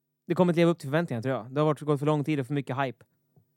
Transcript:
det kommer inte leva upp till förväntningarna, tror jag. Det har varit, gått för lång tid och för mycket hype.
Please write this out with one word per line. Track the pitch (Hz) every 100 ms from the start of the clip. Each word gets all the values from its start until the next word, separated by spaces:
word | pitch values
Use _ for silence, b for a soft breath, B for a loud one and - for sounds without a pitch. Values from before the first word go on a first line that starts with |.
| _ _ -
det |
kommer | 170 180
inte | 165
leva | 170
upp | 165
till | 135
förväntningarna, | 151 170 156
tror | 131
jag. | 123 120
Det | 139
har | 156
varit, | 143
gått | 147 143
för | 147
lång | 151
tid | 135 147
och | 123
för |
mycket | 143 139 127
hype. | 135 - _ _ _ _ _